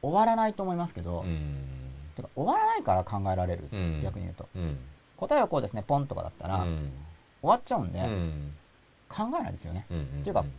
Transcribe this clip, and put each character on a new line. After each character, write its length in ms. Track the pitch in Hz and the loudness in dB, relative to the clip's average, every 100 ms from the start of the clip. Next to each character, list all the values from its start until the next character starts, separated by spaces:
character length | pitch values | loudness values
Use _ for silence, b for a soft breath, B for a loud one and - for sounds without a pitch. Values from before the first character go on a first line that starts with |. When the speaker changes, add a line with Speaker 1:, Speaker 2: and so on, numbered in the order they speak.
Speaker 1:
終 100 | 139 | 2
わ 140 | 180 226 | 6 6
ら 100 | 226 | 6
な 120 | 220 | 4
い 60 | |
と 100 | 214 | 2
思 100 | 190 | -2
い 20 | 175 | 0
ま 120 | 170 | -2
す 60 | |
け 80 | - | -4
ど、 200 | 85 87 | -4 -2
Speaker 2:
う 20 | 90 | -2
ん。 680 | 80 76 69 67 65 65 67 - - | -2 -2 -4 -6 -8 -10 -12 -12 -12
Speaker 1:
て 60 | |
か、 80 | - - | -10 -2
終 100 | 170 | 2
わ 120 | 359 | 4
ら 80 | 427 | 4
な 120 | 440 | 2
い 60 | |
か 120 | - 92 | 4 2
ら 80 | |
考 160 | 90 104 98 | 2 0 2
え 40 | 92 | 2
ら 100 | 90 | 2
れ 100 | 87 | 0
る。 140 | - | -4
Speaker 2:
う 60 | 104 | -2
ん。 240 | 87 78 | 0 0
Speaker 1:
逆 180 | 71 - | -2 -4
に 60 | 87 | -8
言 60 | |
う 40 | 85 | -8
と。 120 | - 92 | -10 -6
Speaker 2:
う 40 | |
ん。 180 | 82 69 65 - _ - | -4 -4 -8 -18 _ -8
Speaker 1:
答 200 | - 294 | 2 4
え 40 | |
は 60 | 240 | 4
こ 100 | 151 | 2
う 40 | |
で 80 | 104 | 0
す 40 | |
ね、 100 | 107 98 | -4 0
ポ 120 | 143 | 2
ン 100 | 143 | 2
と 80 | - | -4
か 80 | |
だ 60 | 82 | -6
っ 20 | - | -6
た 100 | 85 | -2
ら、 120 | 92 | 0
Speaker 2:
う 80 | 90 | 0
ん。 240 | 80 73 67 76 82 _ _ | -2 -4 -8 -14 -16 _ _
Speaker 1:
終 80 | 147 | 4
わ 60 | 240 | 4
っ 40 | |
ち 80 | - | 4
ゃ 60 | 233 | -2
う 80 | 95 | 0
ん 80 | |
で、 60 | 87 | -2
Speaker 2:
う 40 | |
ん。 500 | 127 101 85 76 71 73 - _ _ _ _ | 0 0 -2 -2 -6 -10 -18 _ _ _ _
Speaker 1:
考 200 | - 226 320 | -4 -2 0
え 40 | |
な 60 | 254 | -2
い 20 | |
で 60 | 87 | -4
す 60 | 82 | -6
よ 80 | |
ね。 120 | 90 - | -6 -4
Speaker 2:
う 40 | |
ん 40 | 85 | -4
う 20 | |
ん 20 | |
う 40 | 69 | -4
ん。 140 | 71 | -4
Speaker 1:
っ 20 | |
て 60 | 71 | 0
い 20 | |
う 20 | |
か 120 | - 73 | 0 0